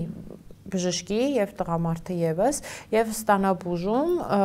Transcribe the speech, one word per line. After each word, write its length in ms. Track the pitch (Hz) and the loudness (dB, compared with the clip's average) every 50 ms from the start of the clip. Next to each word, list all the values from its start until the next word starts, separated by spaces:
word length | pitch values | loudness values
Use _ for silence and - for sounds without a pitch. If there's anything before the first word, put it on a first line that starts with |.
| 165 165 - - - - - - - - - - | 2 -2 -6 -10 -12 -14 -16 -16 -18 -20 -20 -18
բժշկի 560 | - - - 185 180 180 175 180 175 - 202 220 254 285 | -8 -6 -4 -2 0 0 -2 -2 -4 -2 -2 0 0 2
և 200 | 285 233 202 196 | 2 0 0 0
տղամարդը 640 | - - 180 175 170 165 170 165 165 165 - - 185 | -2 -4 -2 -2 0 0 0 0 -2 -2 -4 -4 -2
ևս 420 | 175 165 165 160 170 208 269 294 - - - - - - | 0 0 0 2 2 2 2 2 0 -4 -10 -14 -14 -6
և 240 | - - 220 226 220 | 0 2 2 2 2
ստանա 400 | 214 - - - 202 196 196 190 190 | -2 -2 2 2 4 4 4 2 2
բուժում, 600 | 175 - 175 175 170 175 196 220 254 294 349 359 | 0 -2 -4 -2 -2 0 0 0 2 2 2 0
ը, 240 | 339 - - 196 202 | 0 0 2 2 4